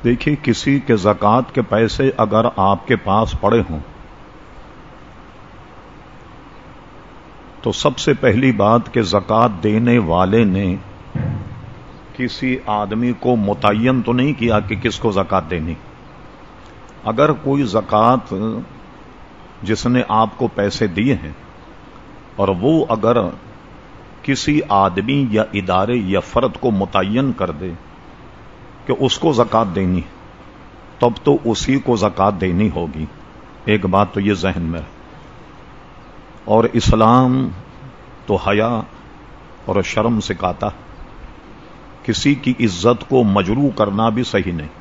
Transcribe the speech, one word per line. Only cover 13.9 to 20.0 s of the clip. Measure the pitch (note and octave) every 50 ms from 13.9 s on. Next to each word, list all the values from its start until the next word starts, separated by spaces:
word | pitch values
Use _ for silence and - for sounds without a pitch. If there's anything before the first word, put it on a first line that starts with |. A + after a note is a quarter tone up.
| C3 B2+
تو | A2 A#2 A#2+
نہیں | B2+ C3 D3 D3 -
کیا | A#2 A#2 A2 G#2+
کہ | G2+ G2+ A2
کس | F#2+ - A#2 G2+ -
کو | - A2+
زکوٰۃ | G2 F#2+ F#2+ - G2 F#2+ D#2 D#2+
دینی۔ | F2+ E2 D#2 E2+ E2 - - - - - - - - - - - - - - - - - - - - - - - - - -
اگر | A2 A2+ A#2 D3 D#3 D3 - -
کوئی | C3+ C#3 C#3+ C#3
زکوٰۃ | G#2+ F2+ A2 G2+ F#2+ G#2+ G#2 A2 A#2 B2+ B2+ - - - F#2+ G#2+ A2 A2 A2+ - - - - - - - - - - - - - - - - - - - - -
جس | F2+ A2 - -
نے | A#2+ B2 B2